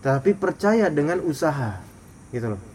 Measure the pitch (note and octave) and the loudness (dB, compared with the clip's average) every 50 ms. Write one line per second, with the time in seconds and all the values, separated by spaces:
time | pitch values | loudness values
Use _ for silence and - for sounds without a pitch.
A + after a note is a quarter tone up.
0 | - C3+ C3+ C3+ C3+ F#3+ G3+ G3 - F3+ E3 - - G3+ A3 A#3 G#3 F3+ D3+ D3 | 0 0 0 2 4 2 2 2 0 -4 -2 0 2 2 4 4 4 2 2 2
1 | C#3+ D3+ F3 F#3 F3+ F3 D3 - F3 D#3 C#3+ C#3+ B2+ A2 G2 F#2 - - - - | 0 2 0 0 0 -2 -2 0 0 0 0 0 -4 -4 -6 -8 -12 -18 -20 -20
2 | - - - - - - - B2 A2+ A2+ G#2 F#2+ F#2 - - | -20 -20 -20 -20 -18 -10 -8 -6 -4 -4 -6 -6 -10 -16 -20